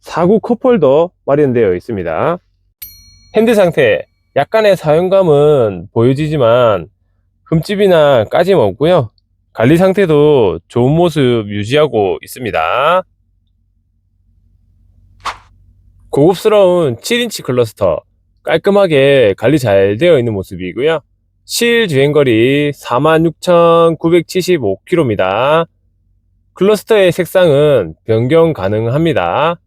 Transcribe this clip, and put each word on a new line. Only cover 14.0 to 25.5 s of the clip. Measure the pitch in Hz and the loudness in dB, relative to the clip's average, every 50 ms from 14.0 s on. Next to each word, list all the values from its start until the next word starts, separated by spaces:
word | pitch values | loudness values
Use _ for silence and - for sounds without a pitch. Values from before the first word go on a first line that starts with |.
| _ _ _ _ _ _ _ _ _ _ _ _ _ _ _ _ _ _ _ _ _ _ _ _ - - - - - _ _ _ _ _ _ _ _ _ _ _ _ - | _ _ _ _ _ _ _ _ _ _ _ _ _ _ _ _ _ _ _ _ _ _ _ _ -14 -14 -14 -14 -20 _ _ _ _ _ _ _ _ _ _ _ _ -6
고급스러운 | - 135 143 170 196 165 - 220 208 208 196 180 180 175 170 139 120 - | -2 0 0 0 0 0 -2 0 2 2 2 2 2 0 -2 -2 -4 -6
칠 | - - 233 240 | -6 -6 -4 -4
인치 | 247 226 - - 165 | -4 -6 -8 -12 -8
클러스터 | - 131 123 120 110 - - 104 90 78 - _ _ _ _ _ _ _ _ _ | -6 -2 -2 -2 -4 -4 -4 -2 -2 -2 -4 _ _ _ _ _ _ _ _ _
깔끔하게 | - 151 165 - 202 196 202 202 180 156 135 135 139 139 135 123 104 95 - | -4 -4 -2 0 0 2 2 2 2 2 2 2 2 2 2 2 2 0 0
관리 | - 120 147 - | -2 0 0 0
잘 | 123 113 98 98 98 101 104 110 | 0 2 2 2 2 0 0 0
되어 | 156 180 170 139 | 0 2 2 2
있는 | 120 117 107 | 0 -2 -4
모습이고요. | 98 92 - 101 85 92 90 82 95 131 156 165 151 _ _ _ _ _ _ _ _ _ | -6 -8 -10 -12 -12 -12 -10 -8 -4 -4 -2 -2 -4 _ _ _ _ _ _ _ _ _
실 | - - - 233 240 233 233 226 196 | -12 -6 -4 -2 0 0 0 -2 0
주행거리 | 147 131 135 147 147 151 143 131 117 110 113 131 139 143 147 147 139 | 0 0 0 2 2 0 2 2 2 2 2 2 0 0 -2 -4 -6
사만 | - - - 120 123 143 156 160 160 165 | -10 -8 -4 -4 0 0 2 2 2 0
육천구백칠십오 | 170 156 _ - 185 175 170 170 170 165 170 165 165 165 - - 170 170 175 156 _ - 185 170 - 180 160 123 101 95 - _ | -2 -4 _ -2 0 2 2 4 4 4 4 2 0 0 -2 -2 0 0 0 -2 _ -6 -6 -2 -2 -2 -2 -2 -4 -6 -6 _
킬로입니다. | - - 170 160 123 107 92 95 92 95 107 123 139 | -4 -2 -2 0 -2 -2 -2 -2 -2 0 -2 0 0